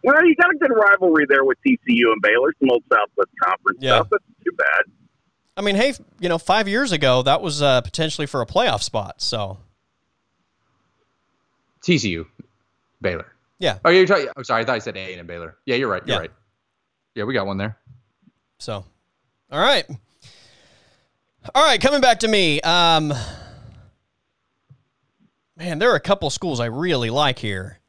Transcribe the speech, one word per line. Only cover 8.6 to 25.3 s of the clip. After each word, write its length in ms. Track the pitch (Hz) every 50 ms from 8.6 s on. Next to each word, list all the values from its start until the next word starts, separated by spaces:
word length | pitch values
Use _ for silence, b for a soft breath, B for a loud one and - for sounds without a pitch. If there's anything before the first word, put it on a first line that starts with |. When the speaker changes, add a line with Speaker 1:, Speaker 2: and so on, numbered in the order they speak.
| 247 220 120 101
Speaker 2:
spot, 380 | - - - 110 98 90 - _
so. 360 | - - - 113 101 95 95 95 - _ _ _ _ _ _ _ _ _ _ _ _ _ _ _ _ _ _ _ _ _ _ _ _ _ _ _ _ _ _ _ _ _ _ _ _ _ _ _ _ _ _ _
Speaker 3:
T 140 | - - 180 139
C 120 | - 101
U, 160 | 85 82 82 _ _ _ - _ _ _ _ _ _ _ _ _ _ _
Baylor. 260 | - 95 87 78 - - _ _ _ _ _ _
Speaker 2:
Yeah. 200 | 185 151 98 98 -
Speaker 3:
Oh, 40 | 165
you're 160 | 175 185 185
talking, 220 | 165 202 170 143 123 -
I'm 80 | 135 120
sorry, 180 | - 123 113
I 40 | 113
thought 80 | 117 127
you 60 | 113
said 160 | 107 117 101 98
A 140 | 95 92
and 80 | 92 87
M 60 | 85
Baylor. 300 | 82 87 85 85 80 - _ _
Yeah, 120 | 135 123
you're 120 | 123 135 113
right, 140 | 98 90 -
you're 100 | - 123
Speaker 2:
Yeah. 40 | 95
Speaker 3:
right. 100 | 82 - _ _ _ _ _ _ _ _ _ _ _ _ _ _ _ _ _
Yeah, 100 | 117 104
we 80 | 117 135
got 120 | 113 98
one 100 | 98 98
there. 220 | 95 98 110 107 _ _ _ - _ _ _ _ _ _ _ _ _ _ _ _ _
Speaker 2:
So, 260 | - - 107 98 95 _ _ _ _ _ _ _ _ _ _ _ _ _
all 100 | 131 147
right. 260 | 190 254 285 240 - - 143 110 _ _ b b b b b b b b b b b b b b b b b b b b b _ _ _ _ _ _ - -
All 100 | 262 302
right, 160 | 311 247 196
coming 200 | - 262 294 285
back 180 | 262 247 226 -
to 80 | 226 220
me. 320 | 220 202 185 160 147 143
Um, 540 | - - 170 175 170 165 165 156 156 151 143 123 110 B B B B B B B B B B B B B B _ _ _ _ _ _ _ _ _ _ _ _ _ _ _ - _ _ _ _ _ _ _ _ _ _ _